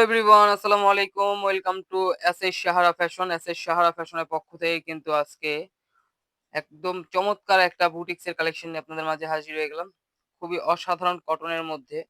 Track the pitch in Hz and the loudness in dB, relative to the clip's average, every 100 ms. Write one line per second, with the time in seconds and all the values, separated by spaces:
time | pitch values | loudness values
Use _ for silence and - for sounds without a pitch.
0 | 220 226 214 208 208 202 208 202 202 196 | 6 4 8 8 8 4 2 4 4 4
1 | 196 196 202 202 196 190 190 190 - 185 | 0 0 -2 0 -2 -2 -2 -4 -4 -2
2 | 185 - - - 185 - 180 175 175 170 | -2 0 -2 -2 -4 -2 0 2 2 2
3 | 170 - 185 165 - 170 - 170 170 170 | -2 -4 -6 -4 -6 -8 -4 2 2 0
4 | 165 165 160 160 - 165 165 165 160 160 | -6 -8 -6 -6 -8 -6 -4 -4 -6 -10
5 | 156 151 147 - 156 147 185 _ _ _ | -2 -2 -2 -6 -6 -6 -8 _ _ _
6 | _ _ _ _ _ 151 - 151 180 185 | _ _ _ _ _ -10 -10 -8 -6 -6
7 | 165 185 202 202 - 190 180 - 175 165 | -4 -2 -2 -2 2 4 4 2 0 0
8 | 170 180 180 165 160 160 165 160 156 160 | -8 -8 -8 -4 -4 -4 -10 -12 -10 -6
9 | 156 156 160 156 151 156 151 156 190 _ | -4 -4 -4 -6 -6 -6 -6 -6 -12 _
10 | _ _ _ _ 170 175 156 170 - 170 | _ _ _ _ -8 -4 -2 -2 -2 -2
11 | 180 180 - 160 160 165 165 151 127 151 | -2 -2 -4 -4 -4 -6 -6 -8 -10 -12